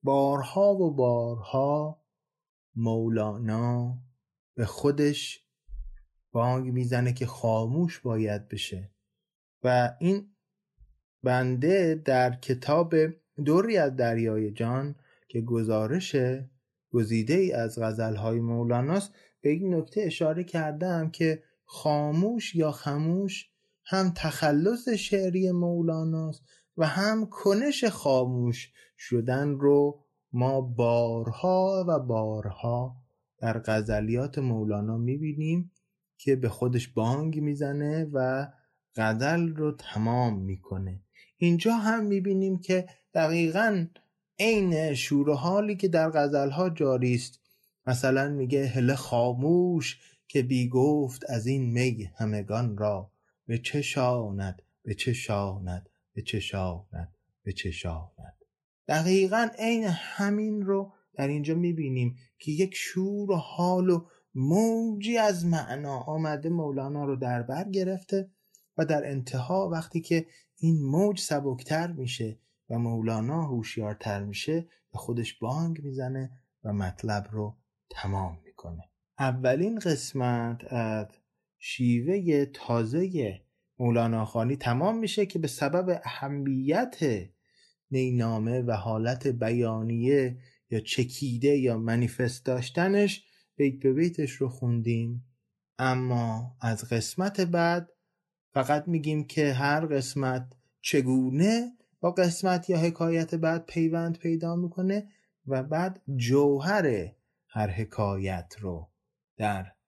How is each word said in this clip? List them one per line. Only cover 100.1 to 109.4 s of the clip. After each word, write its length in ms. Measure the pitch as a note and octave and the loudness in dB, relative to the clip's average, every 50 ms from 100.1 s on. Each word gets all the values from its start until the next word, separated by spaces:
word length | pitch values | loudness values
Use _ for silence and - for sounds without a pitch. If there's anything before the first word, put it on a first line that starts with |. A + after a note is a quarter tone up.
| - C#3+ C3+ C3 B2+ B2+ B2+ - - _ _ _ _ _ | -4 -2 -2 -2 -2 -4 -6 -10 -16 _ _ _ _ _
چگونه 920 | - - - D3 C3 B2+ C3 C3 C3 C3 C3 C#3+ F3 G#3 A3+ A#3 A#3+ B3 - _ _ _ _ _ | -6 0 2 2 2 4 2 2 2 2 2 4 4 4 4 2 0 -4 -10 _ _ _ _ _
با 100 | - F3 | -2 -2
قسمت 580 | F3+ F#3 F3+ F3 E3+ - - F#3 F3+ F3 F3 - | 2 2 2 2 2 0 0 0 0 0 0 0
یا 80 | F#3 | 2
حکایت 580 | E3 E3 E3+ E3 - E3+ E3 E3 E3 D#3+ D#3+ - | 2 2 0 0 0 0 2 2 0 0 0 -2
بعد 300 | E3 D#3+ D#3+ E3 E3+ E3 | 0 0 0 0 0 -4
پیوند 520 | - - E3+ E3 D#3+ D#3+ E3 E3 E3+ E3 - | -4 -2 0 2 2 2 0 0 -2 -4 -4
پیدا 360 | - E3 E3 E3 E3+ E3 E3+ | -2 -2 -2 0 -2 -2 -2
می‌کنه 520 | F3 F3+ E3+ F3 F#3 F#3 F#3+ G3 G#3 G#3 - _ _ _ _ _ _ _ | -2 -2 -4 -4 -2 -2 0 0 -2 -4 -6 _ _ _ _ _ _ _
و 160 | C3 C3+ C3 C3 | -4 -4 -4 -2
بعد 380 | D3 D#3 D#3+ F3+ F#3+ F#3 - _ - C#3 | -2 -2 -2 -2 -2 -4 -8 _ -6 -4
جوهر 960 | C3 A#2+ A#2 C3 C#3 C#3+ C#3+ C#3+ C#3 C#3+ F3 G3+ G#3+ F3+ C#3+ A#2 G2+ E2 F#2+ - _ _ _ _ _ _ | -2 2 4 4 6 6 6 4 2 2 2 2 2 2 2 0 0 -2 -6 -10 _ _ _ _ _ _
هر 200 | _ - A2+ G#2+ | _ -4 -2 -2
حکایت 880 | G2+ F#2 F#2+ A2 G2+ - - G#2+ G2+ G2 F#2+ G2 G2 F#2 F2+ E2+ - - A2 | -2 -2 -4 -6 -6 -2 -2 -2 0 0 -2 -4 -4 -4 -6 -8 -12 -16 -10
رو 300 | G#2+ F#2+ F2+ D#2+ E2+ - _ _ _ _ _ _ _ _ _ | -8 -8 -8 -8 -12 -16 _ _ _ _ _ _ _ _ _
در 340 | - | -4